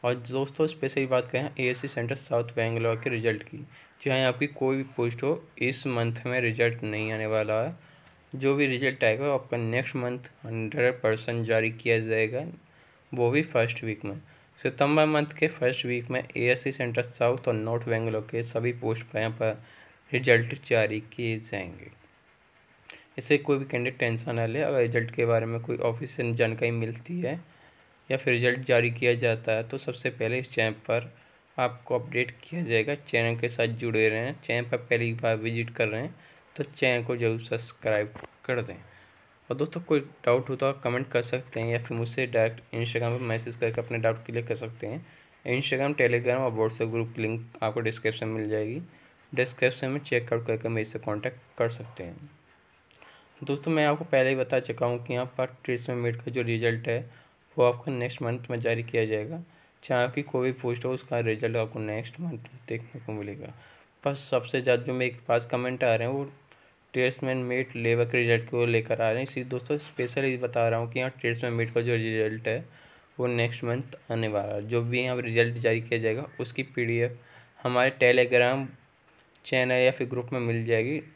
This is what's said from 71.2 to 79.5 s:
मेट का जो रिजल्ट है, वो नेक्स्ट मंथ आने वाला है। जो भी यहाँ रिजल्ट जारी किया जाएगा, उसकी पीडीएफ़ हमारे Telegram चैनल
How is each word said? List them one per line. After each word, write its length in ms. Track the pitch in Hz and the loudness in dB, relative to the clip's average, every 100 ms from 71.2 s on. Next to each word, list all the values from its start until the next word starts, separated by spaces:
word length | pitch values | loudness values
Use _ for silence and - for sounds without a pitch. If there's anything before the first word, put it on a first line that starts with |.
| 120 117 123 | -2 0 -2
मेट 200 | 117 113 | 0 0
का 80 | 117 | 0
जो 140 | 117 117 | 2 0
रिजल्ट 520 | 113 110 107 110 113 | 0 0 0 0 -2
है, 120 | 117 170 - - - _ - | -4 -6 -20 -20 -20 _ -4
वो 80 | 123 | 0
नेक्स्ट 340 | 120 117 117 | 2 0 0
मंथ 340 | 120 120 135 - _ | -4 -4 -4 -14 _
आने 160 | 117 110 | -2 0
वाला 280 | 104 101 104 | -2 -2 -6
है। 120 | 107 | -2
जो 140 | 120 | -2
भी 180 | 117 123 | 0 0
यहाँ 200 | 127 123 | 0 -2
रिजल्ट 360 | 120 113 117 120 | 0 2 2 2
जारी 240 | 117 113 | 2 2
किया 180 | 113 117 | 0 0
जाएगा, 280 | 110 110 147 - | 0 -2 -6 -8
उसकी 240 | 120 - 131 | -6 -6 -6
पीडीएफ़ 520 | - 117 117 120 120 - - - _ | -4 0 0 0 -2 -18 -20 -20 _
हमारे 320 | 127 123 131 131 | 0 4 4 6
Telegram 640 | 123 123 120 123 123 135 131 - _ _ _ _ _ _ | 6 8 6 6 6 2 -2 -12 _ _ _ _ _ _
चैनल 280 | - | 0